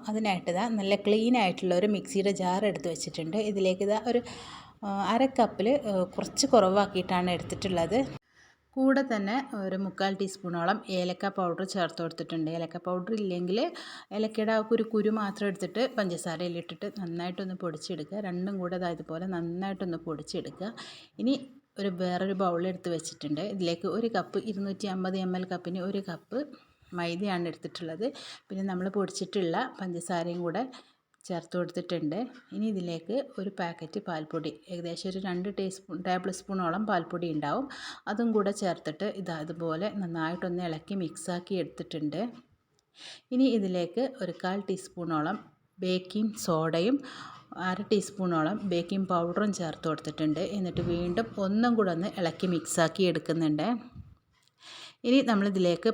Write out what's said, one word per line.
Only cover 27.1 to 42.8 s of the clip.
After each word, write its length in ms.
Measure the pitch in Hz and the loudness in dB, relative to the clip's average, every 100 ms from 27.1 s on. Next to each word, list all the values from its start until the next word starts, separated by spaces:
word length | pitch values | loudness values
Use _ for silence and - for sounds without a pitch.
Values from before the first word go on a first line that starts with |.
| 170 202 180 175 | 0 0 0 -2
എടുത്തിട്ടുള്ളത്. 600 | 151 - - 165 160 240 - - - | -4 -10 -8 -8 -4 -4 -4 -14 -16
പിന്നെ 200 | - 190 | -8 -4
നമ്മൾ 220 | 196 180 190 | -2 0 0
പൊടിച്ചിട്ടുള്ള 640 | 202 185 - 185 208 170 180 262 | 0 0 -2 -2 0 2 2 0
പഞ്ചസാരയും 680 | - 190 175 170 175 170 175 | -4 -6 -6 -2 -2 0 -2
കൂടെ 200 | 170 175 262 - - _ _ _ - | -2 -2 -4 -8 -20 _ _ _ -6
ചേർത്ത് 300 | 170 165 180 | -6 -4 -4
കൊടുത്തിട്ടുണ്ട്. 640 | 175 180 175 170 151 175 247 - - | -2 -4 -4 -2 -2 -2 -4 -10 -10
ഇനി 140 | 196 220 | -4 -2
ഇതിലേക്ക് 480 | 196 175 165 165 247 - - | -2 -2 -4 -2 -4 -4 -6
ഒരു 160 | 190 | -6
പാക്കറ്റ് 480 | 196 170 170 156 208 | -4 -4 -6 -8 -6
പാൽപ്പൊടി, 520 | 196 160 156 165 156 - - | -4 -6 -4 -4 -4 -8 -10
ഏകദേശം 420 | 175 170 170 190 | -8 -6 -6 -6
ഒരു 120 | 190 | -4
രണ്ട് 300 | 190 180 190 | -2 -2 -4
ടീസ്പൂൺ, 460 | 196 190 190 - 165 | -4 -4 -6 -10 -6
ടേബിൾ 320 | 185 180 185 | -2 0 -2
സ്പൂണോളം 520 | 185 - 190 175 180 214 | -6 -4 -2 0 0 2
പാൽപ്പൊടി 420 | 185 170 175 170 | 2 0 -4 -2
ഉണ്ടാവും. 360 | 151 147 190 277 - - - - | 0 0 0 -2 -8 -14 -10 -4
അതും 200 | 208 233 | 0 4
കൂടെ 200 | 214 196 | 4 2
ചേർത്തിട്ട് 560 | 202 190 165 - 156 202 196 | 2 0 -2 -4 -4 -4 -4
ഇതാ 220 | 180 160 | -4 -4
ഇതുപോലെ 480 | 160 165 165 160 208 | -6 -4 -2 0 -2
നന്നായിട്ടൊന്ന് 720 | 202 175 165 160 175 185 175 | -2 -4 -2 -2 -2 -2 -2
ഇളക്കി 320 | 175 156 - 196 | -2 -4 -4 -4
മിക്സാക്കി 600 | 165 - - 175 175 190 | -4 -6 -4 -4 -2 -2
എടുത്തിട്ടുണ്ട്. 640 | 147 - 165 160 147 151 240 - - _ _ _ | -2 -6 -8 -4 -4 -2 -4 -8 -20 _ _ _